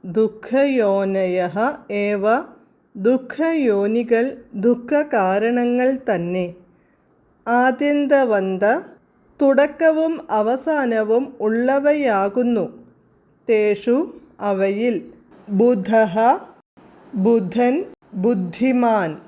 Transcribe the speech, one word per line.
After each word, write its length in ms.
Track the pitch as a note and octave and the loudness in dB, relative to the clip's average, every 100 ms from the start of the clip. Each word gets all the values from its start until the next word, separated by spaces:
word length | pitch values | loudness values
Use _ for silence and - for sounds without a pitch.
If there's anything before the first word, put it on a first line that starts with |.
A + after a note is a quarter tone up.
| G3+ | -6
ദുഃഖയോനയഃ 1500 | F3 A3 G#3+ - C4 C#4 C4 G#3 G3 G3 F#3+ F#3 F3+ F3+ F3+ A#3+ D4 - | -4 -4 -6 -6 -2 0 0 0 0 0 -2 -2 -2 -2 -2 -4 -4 -8
ഏവ, 500 | G#3 G#3 G#3 G3+ A#3+ - - _ _ _ G#3 | -4 -2 0 0 0 -2 -18 _ _ _ -2
ദുഃഖയോനികൾ, 1400 | G3 B3+ B3+ - E4 E4 B3+ G3+ G3+ A3+ A#3+ A3+ B3+ - - G3+ | 0 0 -2 -4 -2 0 0 0 0 -2 0 0 0 -6 -14 -2
ദുഃഖകാരണങ്ങൾ 1400 | A3 A#3+ A#3+ D4 D4 A#3 F#3+ G3 A3+ A#3+ A#3+ B3 B3+ C4+ C4 F#3+ | 0 0 0 -2 0 0 0 0 0 0 0 0 0 -2 -2 -2
തന്നെ. 380 | E3+ F3+ F3 F3 _ _ _ _ _ _ _ _ - | -2 -4 -6 -10 _ _ _ _ _ _ _ _ -2
ആദ്യന്തവന്ത, 1300 | A#3+ B3+ C4 C#4+ D4 C#4+ C#4 B3+ G#3 F#3+ F#3 G3+ C#4+ - - _ _ _ _ | 2 2 0 0 0 2 2 4 0 0 0 0 0 -4 -20 _ _ _ _
തുടക്കവും 800 | C#4 C4+ D4 D4 D#4+ D#4 D#4+ D#4+ - | 2 4 2 2 0 2 -2 -4 -2
അവസാനവും 1040 | G#3+ G#3+ B3+ C#4+ D4+ B3+ A3+ G#3+ A3+ C#4 - | -2 0 -2 -2 -2 0 0 2 0 0 -4
ഉള്ളവയാകുന്നു. 1400 | G#3+ A3+ B3 C#4 C#4+ D4 C4+ G3+ G3 G3+ A#3+ A3+ E3 - - _ _ _ _ _ - | -2 0 0 2 2 2 2 0 0 -2 -2 -2 -4 -10 -20 _ _ _ _ _ -2
തേഷു, 720 | A3 G#3 G3+ - B3 F4+ - - - | 2 2 0 0 0 0 -10 -20 -8
അവയിൽ. 600 | G#3 G3 G3 G3+ A#3+ G#3 - - _ - - | -4 0 0 0 -2 -2 -8 -20 _ -20 -6
ബുധഃ, 880 | G3 A#3+ B3 F#3 A3 G#3+ F#3+ A3+ F4+ - - _ _ - - - A#3 | 2 4 2 2 2 2 2 2 2 -2 -20 _ _ -20 -20 -12 -2
ബുധൻ, 680 | G3 A#3 F#3 A3+ B3 C#4+ F#4+ - _ | 2 2 0 0 0 0 -4 -14 _
ബുദ്ധിമാൻ. 1040 | G3 G#3 G#3+ F3+ E3+ C4 B3 A#3+ G#3+ E3+ D3+ | -2 0 0 -4 -2 0 2 2 2 -2 -6